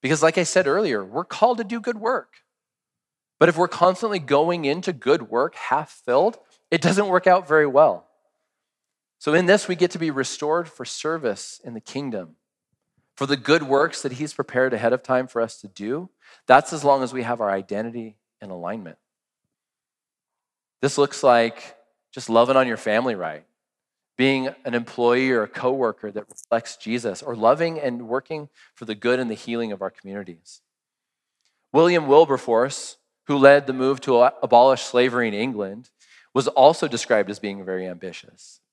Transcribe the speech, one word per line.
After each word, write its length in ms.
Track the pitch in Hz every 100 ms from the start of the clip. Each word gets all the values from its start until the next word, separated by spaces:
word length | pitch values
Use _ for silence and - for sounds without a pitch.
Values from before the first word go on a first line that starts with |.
Because 220 | 131 151
like 140 | 160 165
I 40 |
said 240 | 170 185 139
earlier, 380 | 165 202 110
we're 200 | 95 123
called 340 | 180 - 226 240
to 60 |
do 160 | 208 233
good 200 | 226 220
work. 400 | 226 254 - _ _ _ _ _ _ _ _ _ _ _
But 80 | 160
if 80 | 160
we're 120 | 180
constantly 520 | - 175 185 226 196
going 440 | 135 139 160 175
into 280 | 143 156 185
good 360 | 147 123 160 117
work 280 | 117 151 -
half-filled, 800 | - 135 151 - - 127 196 226 _ _ _
it 100 | 165
doesn't 280 | 170 190 202
work 180 | 185 185
out 220 | 180 170
very 180 | 156 147
well. 400 | 135 151 87 _ _ _ _ _ _ _ _ _ _ _ _
So 160 | -
in 120 | 160 180
this, 200 | 202 -
we 80 |
get 160 | 175 175
to 80 | 180
be 120 | 165
restored 580 | 135 127 - 147 165 170
for 160 | _
service 760 | 123 - 151 165 127 98 - -
in 100 | -
the 60 | 113
kingdom, 560 | - 131 143 107 85 _ _ _ _ _ _ _ _ -
for 100 | 135
the 100 | 139
good 280 | 117 160
works 380 | 143 139 160 -
that 100 | 139
he's 200 | 123 151
prepared 400 | - 131 127 131
ahead 200 | 117 117
of 100 | 123
time 240 | - 127 127
for 160 | 117
us 180 | 113 -
to 60 | 101
do. 420 | - 101 143 185 _ _ _ -
That's 260 | 127 147
as 120 | 160
long 180 | 139 139
as 100 | 127
we 120 | 127
have 160 | 120 120
our 100 | 104
identity 680 | 98 98 101 113 117 113 104 _ _
in 100 | 104
alignment. 480 | 92 87 110 87 - _ _ _ _ _ _ _ _ _ _ _ _ _ _ _ _ _ _
This 160 | 143 143
looks 260 | 143 -
like 540 | 135 120 117 113 - - _ _ _
just 180 | - -
loving 260 | 113 120 131
on 120 | 131
your 80 | 110
family 400 | 117 107 127 104
right, 280 | 82 76 _ _ _ _ _ _ _ -
being 340 | 131 135 131 143
an 100 | 131
employee 580 | 120 117 - 120 123 131
or 100 | 123
a 60 | 104
coworker 640 | - 127 135 120 104 107
that 160 | 101 101
reflects 480 | - - 117 - -
Jesus, 440 | 107 120 117 92
or 140 | 147
loving 460 | 117 110 147 165 160
and 260 | 143 120 117
working 400 | 127 - 156 147 _ _
for 100 | _
the 100 | 110
good 240 | 107 120 131
and 100 | 120
the 60 |
healing 380 | 107 - 117 113
of 100 | 98
our 80 | 95
communities. 680 | _ 98 98 92 82 _ - _ _ _ _ _ _ _ _ _ _ _
William 340 | 139 170 175 147
Wilberforce, 920 | 143 160 131 - 113 131 - - - _ _ -
who 120 | 143
led 280 | 139 143 139
the 60 |
move 300 | 131 131 135
to 180 | - 123
a-, 140 | 123 -
abolish 400 | 123 120 131 127
slavery 440 | - 123 127 123 113
in 60 |
England, 560 | 101 123 110 98 104 123 _ _ _ _
was 120 | - 131
also 380 | - 135 165 156
described 440 | 117 - 110 98
as 80 | 101
being 260 | 104 98
very 220 | 92 92 92
ambitious. 720 | 87 92 85 - 82 - _ _